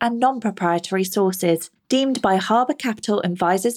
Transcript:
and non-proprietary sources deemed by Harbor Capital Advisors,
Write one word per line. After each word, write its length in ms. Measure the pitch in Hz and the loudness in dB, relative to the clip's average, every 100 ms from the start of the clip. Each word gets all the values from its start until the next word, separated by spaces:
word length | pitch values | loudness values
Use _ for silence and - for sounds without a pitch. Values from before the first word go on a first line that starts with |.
and 180 | 240 233 | -4 2
non-proprietary 840 | 254 262 220 202 175 170 175 190 | 0 0 -4 -2 0 0 0 -2
sources 680 | 185 208 190 185 175 165 - _ - | 0 0 0 2 0 0 -2 _ -2
deemed 320 | 262 269 247 | 0 0 0
by 140 | 202 190 | 2 2
Harbor 360 | - 226 254 | 2 2 2
Capital 480 | 285 254 214 - 208 | -2 -4 -4 -2 -2
Advisors, 560 | 180 175 175 190 233 | -2 0 0 2 0